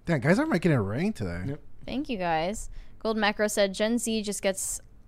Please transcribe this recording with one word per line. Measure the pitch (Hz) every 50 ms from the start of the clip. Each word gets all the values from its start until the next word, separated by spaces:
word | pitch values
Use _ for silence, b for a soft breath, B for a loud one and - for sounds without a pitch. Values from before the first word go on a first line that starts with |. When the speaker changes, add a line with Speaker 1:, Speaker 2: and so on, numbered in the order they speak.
| -
Speaker 1:
Damn, | - 160 139
guys | 107 147 185 233
are | 311
making | 320 269 170 - 180
it | 151
rain | 123 98 98 104 131 175 214
today. | 214 - 113 87 85 87 95 139
Speaker 2:
Yep. | 143 147 - - - - -
Speaker 3:
Thank | - - 254 302 302
you, | 247 190
guys. | 180 170 165 156 165 180 214 - - b b b b b b b
Gold | - 220 220 220
Macro | 208 202 208 - 208 214
said, | - 220 202 196 185
"Gen | - 214 220 233 240
Z | - 226 220 220 208
just | 208 196 -
gets | - 196 190 - - - - - - - - - -